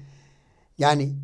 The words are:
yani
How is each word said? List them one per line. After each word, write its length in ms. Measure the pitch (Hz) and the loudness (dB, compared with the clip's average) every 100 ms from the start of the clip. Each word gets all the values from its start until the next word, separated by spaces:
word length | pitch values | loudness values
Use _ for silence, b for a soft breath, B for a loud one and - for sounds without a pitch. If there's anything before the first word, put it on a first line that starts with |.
| B B B B B B B - | B B B B B B B -2
yani 360 | 143 147 139 - | 0 2 0 -6